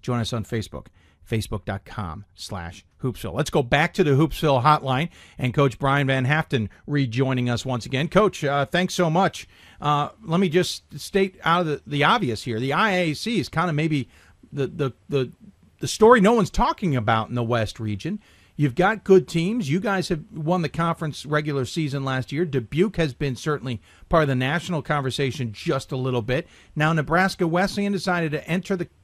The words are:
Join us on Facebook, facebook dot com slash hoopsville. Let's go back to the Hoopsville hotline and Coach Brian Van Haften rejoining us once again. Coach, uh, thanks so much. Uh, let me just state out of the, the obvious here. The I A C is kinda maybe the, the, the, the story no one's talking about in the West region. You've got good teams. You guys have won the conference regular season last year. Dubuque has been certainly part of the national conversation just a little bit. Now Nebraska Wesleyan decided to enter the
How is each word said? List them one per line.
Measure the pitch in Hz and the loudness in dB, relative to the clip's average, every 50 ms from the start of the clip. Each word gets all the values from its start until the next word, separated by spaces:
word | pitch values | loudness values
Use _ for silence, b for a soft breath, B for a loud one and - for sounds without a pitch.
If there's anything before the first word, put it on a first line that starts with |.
Join | _ - 127 120 | _ -2 -2 -2
us | 113 - - | -2 -2 -4
on | 117 107 | -6 -6
Facebook, | - - 113 101 - - 71 - - b b b b b b b - | -4 -4 -4 -4 -6 -10 -14 -16 -16 b b b b b b b -4
facebook | - 107 104 - - 104 - | -4 -4 -2 -4 -6 -8 -6
dot | - 101 98 _ | -6 -8 -8 _
com | - - - 104 87 78 76 98 _ _ | -12 -10 -8 -8 -8 -8 -12 -16 _ _
slash | _ - - - 95 85 85 82 - - _ _ _ | _ -14 -12 -10 -10 -10 -10 -12 -16 -20 _ _ _
hoopsville. | - 127 120 - - 107 78 | -6 -6 -6 -6 -10 -10 -4
Let's | 110 156 - | -4 -4 0
go | - 160 135 | 0 -2 0
back | 120 147 143 156 175 - | 2 2 2 2 0 2
to | - 185 | 0 2
the | 151 | 4
Hoopsville | 139 131 156 156 - - - 156 139 127 | 6 4 4 2 0 0 0 2 2 4
hotline | 120 151 151 147 139 135 131 123 160 170 B B B B B B | 6 4 4 4 2 0 0 0 -2 -4 B B B B B B
and | - 127 110 | -4 -2 2
Coach | - 143 139 113 - | 2 2 2 2 0
Brian | - 139 135 143 143 | 0 2 2 2 2
Van | 131 135 131 127 | 2 0 0 2
Haften | 123 151 156 160 - - 131 110 101 b b b | 2 2 0 0 0 0 -2 -2 -2 b b b
rejoining | - 143 143 139 123 110 123 135 131 131 127 123 123 | -4 -2 -2 -2 0 0 0 0 0 0 0 0 0
us | 120 113 - | 0 -2 -2
once | 131 127 120 - - | -4 -4 -6 -6 -4
again. | 131 127 143 165 | -4 -2 -2 2
Coach, | - 180 214 196 - - - | 4 4 4 4 2 -2 -4
uh, | 143 139 143 139 - | -2 0 0 -2 0
thanks | - 175 185 185 - | 0 0 0 0 0
so | - 180 165 | 0 0 2
much. | 156 175 196 196 - - - B B B B B B B | 4 4 2 2 0 -4 -16 B B B B B B B
Uh, | - 147 147 147 147 - - _ - | -2 0 0 0 0 -4 -8 _ -8
let | - 160 175 | -2 0 2
me | 202 180 | 2 2
just | 143 180 180 - - - _ _ - 143 | 2 2 0 0 -4 -10 _ _ -16 -14
state | - - - 196 190 196 185 - - | -14 -4 0 0 0 0 -2 -4 0
out | 165 165 180 | 0 2 2
of | 180 156 | 2 0
the, | 147 139 _ - | -2 -4 _ -6
the | 147 147 143 | -2 2 4
obvious | 151 208 240 214 131 110 104 - | 4 4 4 2 -2 -4 -4 -4
here. | - 117 110 | -6 -4 -4
The | 123 135 139 | -2 -2 0
I | 160 208 220 | 2 2 2
A | 190 180 180 165 147 | 2 0 0 -2 -2
C | - - 220 240 202 | -4 -4 -2 -2 -2
is | 131 - | -2 -2
kinda | - 160 170 180 156 | -2 -2 -2 0 0
maybe | 143 160 165 156 143 123 b b b b b b b - - - | 0 0 0 0 0 -2 b b b b b b b -20 -14 -6
the, | 143 139 127 | -4 -4 -4
the, | - - 147 135 - _ _ _ | -4 -4 -4 -4 -4 _ _ _
the, | 123 139 131 120 - _ - - - _ _ _ _ _ | -2 -2 -2 -2 -8 _ -20 -20 -20 _ _ _ _ _
the | - 113 | -8 -8
story | - - 220 220 247 247 | 0 6 8 8 8 8
no | 190 202 240 | 8 6 6
one's | 233 196 - | 6 2 0
talking | - - 226 277 330 - - 180 143 | 2 0 0 0 0 -2 0 0 0
about | 127 110 110 117 113 110 - | 0 2 2 2 2 2 -2
in | 117 | -4
the | 120 120 | -4 -2
West | 113 120 117 110 101 - - | 0 0 0 0 -2 -6 -8
region. | 113 107 104 101 - 156 202 208 b b b b b b b | -6 -6 -6 -6 -6 -6 -8 -8 b b b b b b b
You've | b 147 143 117 | b 0 0 2
got | - 175 196 220 208 - | 2 2 2 2 0 4
good | - 190 190 147 - | 6 6 6 6 4
teams. | - 165 165 185 220 247 214 131 | -2 -2 -2 0 -2 -2 -2 0
You | 143 185 | -2 0
guys | 190 233 196 190 170 - | 0 0 -2 -2 -2 -2
have | 185 156 156 - | -4 -6 -6 -12
won | - 151 156 151 175 180 | -12 -8 -2 0 0 0
the | 170 147 | 0 -2
conference | - - 170 165 165 - 170 156 135 - - | -2 -2 -2 -2 -2 -2 -4 -8 -8 -8 -8
regular | - 147 151 156 151 147 139 131 | -2 -2 -2 -2 -2 -2 -2 -4
season | 120 - - 160 147 127 143 135 | -4 -2 -4 -4 -2 -2 -4 -4
last | 135 131 131 120 - | -2 -4 -4 -4 -4
year. | - 139 175 | -4 -4 -4
Dubuque | 170 135 135 117 104 - 143 180 220 - - | 0 -2 -4 -4 -2 0 0 0 0 2 0
has | 165 151 123 | -2 -2 -2
been | _ 151 143 131 | _ -4 -4 -4
certainly | 113 - 160 151 139 110 131 123 110 b b b b b b | -4 -4 -4 -4 -4 -4 -8 -8 -8 b b b b b b
part | - 165 156 | 2 4 4
of | 139 | 4
the | 135 | 2
national | 123 127 131 147 170 - - 180 151 139 | 0 0 0 -2 -4 -4 -4 -4 -4 -2
conversation | - 151 147 135 131 120 - 143 135 117 - 131 113 104 | -2 -2 -2 -2 -2 -2 -2 -2 -2 -2 -4 -6 -6 -6
just | - - 170 151 139 - - | -8 -4 -2 -2 -2 -2 -6
a | 151 131 | -6 -4
little | 127 131 127 123 | -2 -2 -2 -2
bit. | 110 104 123 143 165 b b b b b b | 0 0 -2 -2 -4 b b b b b b
Now | 147 151 156 165 | 0 0 2 2
Nebraska | 160 147 127 151 170 185 196 - - 185 165 | 2 0 2 2 2 2 2 0 0 -2 0
Wesleyan | 160 175 190 202 - - 202 202 202 | 2 2 0 0 0 -2 -2 -2 -2
decided | 190 - 196 180 175 170 160 143 | -2 -2 -2 -2 0 0 -2 -2
to | 151 - - | -4 -4 -2
enter | 160 190 175 - 196 | -2 -2 -2 -2 -4
the | 185 170 - _ _ | -4 -4 -8 _ _